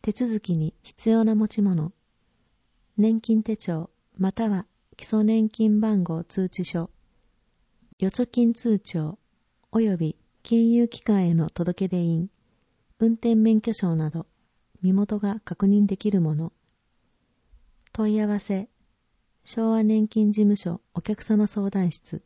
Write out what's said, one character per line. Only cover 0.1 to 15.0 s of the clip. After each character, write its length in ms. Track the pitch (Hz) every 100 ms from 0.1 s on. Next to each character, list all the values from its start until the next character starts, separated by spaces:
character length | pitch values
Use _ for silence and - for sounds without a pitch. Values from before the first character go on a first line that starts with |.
続 280 | - 247 214
き 160 | - 165
に 160 | 156 _
必 260 | - - 226
要 140 | 226
な 100 | 220
持 140 | 214 214
ち 140 | -
物。 300 | 202 175 156 _ _ _ _ _ _ _ _ _ _ -
年 220 | 214 226
金 220 | - 220
手 160 | 220 214
帳、 320 | - 160 170 _ _ -
ま 140 | 190
た 180 | - 220
は 180 | 190 - _ _
基 80 | -
礎 200 | - 214
年 260 | 214 220 214
金 300 | - 220 214
番 240 | 220 208
号 200 | 175 165
通 260 | 170 - 185
知 160 | -
書。 260 | 180 170 165 _ _ _ _ _ _ _ _ _ _ _
預 240 | 190 -
貯 40 | 247
金 260 | 247 233
通 240 | 226 240 202
帳、 380 | - 165 156 214 _ _ _ _ _
お 80 | 226
よ 180 | 220 180
び 200 | 156 - _ _
金 300 | - 233 233
融 160 | 233 240
機 120 | -
関 240 | - 202
へ 80 | 175
の 160 | 165 151
届 380 | - 175 175 190
け 80 |
出 60 | 180
印、 260 | 170 165 185 _ _ _ _ _ _ _
運 140 | 226
転 220 | 226 233
免 260 | 226 220 220
許 100 | 226
証 240 | 214 180
な 140 | 160 156
ど、 180 | 160 - _ _ _ _ _
身 100 | 180
元 260 | 190